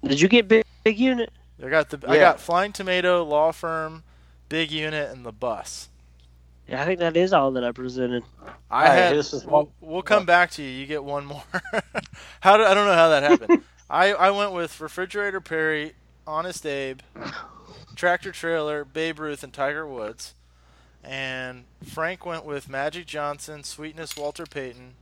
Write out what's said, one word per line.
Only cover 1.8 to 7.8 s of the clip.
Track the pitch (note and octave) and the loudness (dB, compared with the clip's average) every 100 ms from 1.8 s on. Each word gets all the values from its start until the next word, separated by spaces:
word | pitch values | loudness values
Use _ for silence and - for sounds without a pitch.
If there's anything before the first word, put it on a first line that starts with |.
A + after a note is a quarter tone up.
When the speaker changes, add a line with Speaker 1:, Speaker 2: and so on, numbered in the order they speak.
| D3 | 0
Speaker 2:
the, | D3 - | -6 2
I | D3+ | 6
Speaker 3:
Yeah. | |
Speaker 2:
got | D#3+ D3 | 6 6
Flying | - E3+ G3+ | 0 0 0
Tomato, | G#3 F#3+ F3+ F3+ F3+ | -4 -2 0 2 2
Law | D#3+ D3 D#3 | 2 2 2
Firm, | D#3+ E3+ D#3+ D#3 D#3+ - _ _ _ _ | 0 -6 -6 -6 -12 -20 _ _ _ _
Big | D#3 D#3+ | -4 -2
Unit, | D#3 D#3 D#3 C#3+ | -4 -4 -4 -6
and | B2+ A#2+ | -8 -14
The | |
Bus. | G#2+ B2 A2 - - - _ _ _ _ _ _ _ - | -6 -6 -6 -8 -14 -18 _ _ _ _ _ _ _ -12
Speaker 1:
Yeah, | B2+ | -6
I | D3+ | -2
think | F#3 | 0
that | E3+ D#3+ | 0 2
is | F#3 | 4
all | F#3 C3+ | 4 4
that | C3 | 0
I | B2 | -4
presented. | A#2+ | -6